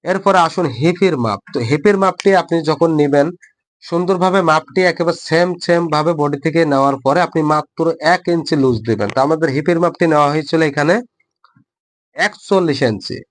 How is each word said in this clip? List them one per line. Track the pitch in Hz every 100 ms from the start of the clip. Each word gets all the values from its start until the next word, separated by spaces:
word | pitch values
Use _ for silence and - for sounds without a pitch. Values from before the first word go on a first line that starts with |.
এরপরে | 165 190 196 185
আসুন | 165 190 165
হিপের | 113 160 170 190 147
মাপ। | 113 101 -
তো | 135
হিপের | 117 147 208 196
মাপটি | 190 185 202 190
আপনি | 160 170
যখন | 151 147 165
নিবেন, | 156 147 143 151 175 _ _ _ _
সুন্দরভাবে | - 196 180 185 185 190
মাপটি | 165 156 - 185
একেবারে | 180 165 170 165
সেম, | - 160 180 175
সেম | - 170 170
ভাবে | 151 156
বডি | 156 147 143
থেকে | 160 160
নেওয়ার | 156 139 139 135
পরে | 135 156
আপনি | 170 165
মাত্র | 151 151 - - 165 165
এক | 151 180 175
ইঞ্চি | 170 - 151
লুজ | 131 113 110
দিবেন। | 104 101
তো | 127
আমাদের | 143 160 156
হিপের | 135 151 170
মাপটি | 175 143 170
নেওয়া | 151 143
হয়েছিল | 151 147 165
এখানে | 160 139 147 208 247 _ _ _ _ _ _ _ _ _ _
একচল্লিশ | 139 196 - - 196 170 131
ইঞ্চি। | 127 104 - - -